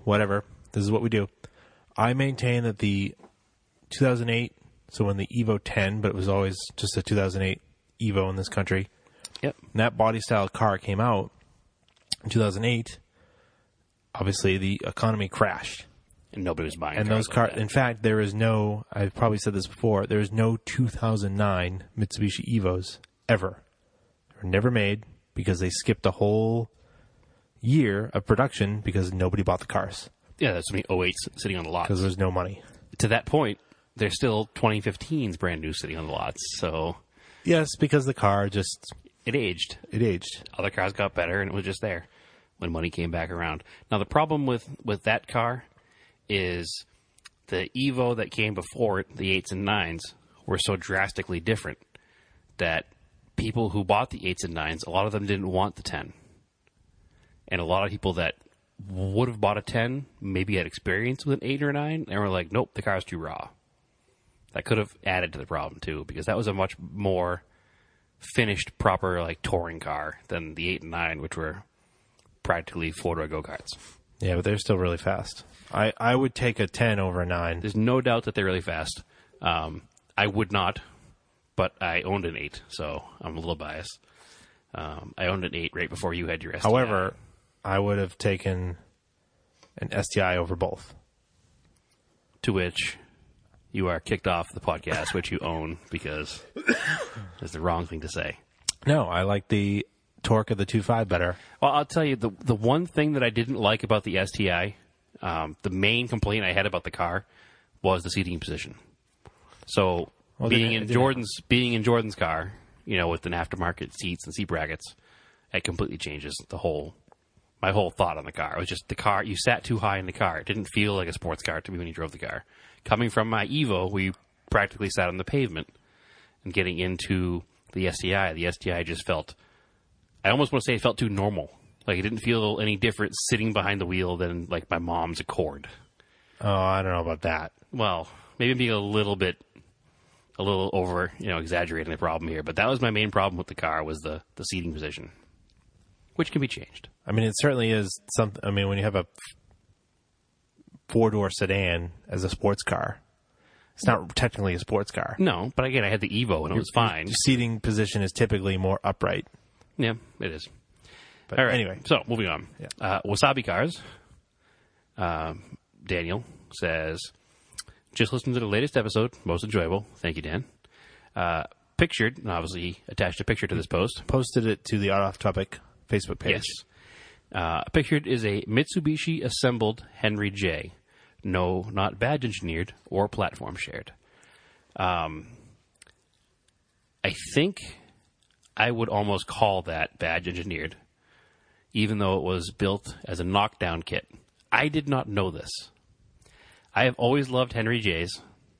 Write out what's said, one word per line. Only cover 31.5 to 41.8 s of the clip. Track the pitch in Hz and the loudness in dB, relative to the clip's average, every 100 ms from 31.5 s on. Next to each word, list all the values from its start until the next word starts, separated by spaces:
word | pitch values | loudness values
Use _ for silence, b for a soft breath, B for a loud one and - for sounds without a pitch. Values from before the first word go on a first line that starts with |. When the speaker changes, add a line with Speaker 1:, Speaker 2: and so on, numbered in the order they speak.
| 92 | -4
Speaker 2:
on | |
the | 80 | -2
lot. | 87 85 | -2 0
Speaker 1:
'Cause | 95 | 2
there's | 95 92 | 2 2
no | 95 | 0
money. | 90 90 101 B B B - | 0 -4 -8 B B B -2
Speaker 2:
To | 113 | 2
that | 117 - | 2 2
point, | 151 123 104 b b b - | 2 2 -2 b b b -2
there's | 104 | -2
still | - 127 107 107 | 2 2 2 0
twenty | - 117 107 | 2 2 2
fifteens | 104 - - 156 117 85 | -2 -4 -4 -2 -2 0
brand | 90 82 | -2 -2
new | 78 | -4
sitting | 78 73 80 | -6 -6 -6
on | 78 | -6
the | |
lots, | - - - - - | -4 -4 -6 -8 -4
so. | 85 80 80 90 _ B B B | -2 -2 -2 -4 _ B B B
Speaker 1:
Yes, | 170 165 156 - | 2 2 2 0
because | 151 151 131 | 4 4 2
the | |
car | 131 104 101 101 | 4 4 4 2
just | 101 92 - - - - _ - | 0 -2 -6 -14 -20 -20 _ -4
Speaker 2:
It | |
aged. | 131 107 87 - - - | -2 0 -2 -6 -8 -6
Speaker 1:
It | 110 | 0
aged. | 113 90 - - - - | 2 2 -4 -14 -14 -4
Speaker 2:
Other | 98 | -2
cars | - 95 | 0 -2
got | 98 101 | 0 -2
better, | - 85 98 | 0 0 0
and | 98 | -2
it | |
was | 101 | -2
just | 95 95 | -4 -4